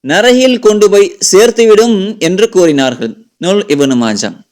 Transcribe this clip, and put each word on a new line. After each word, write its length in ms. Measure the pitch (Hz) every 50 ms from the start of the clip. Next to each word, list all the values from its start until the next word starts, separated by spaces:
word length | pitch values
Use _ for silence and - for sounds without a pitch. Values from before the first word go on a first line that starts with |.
நரகில் 580 | - 131 151 190 220 254 247 254 254 262 254 226
கொண்டு 300 | - 214 208 208 208 202
போய் 280 | 202 202 202 180 - - - -
சேர்த்துவிடும்' 880 | 190 190 226 233 220 233 233 220 214 202 226 240 226 196 190 208 220 214
என்று 300 | - 165 180 185 226 220
கூறினார்கள்." 760 | - 185 180 165 147 139 135 131 123 113 123 113 - - _ _ _
நூல் 280 | _ 156 175 196 208 -
இப்னு 300 | - 151 143 143 135 131
மாஜா. 440 | 123 120 113 107 98 - 101 85 - _ _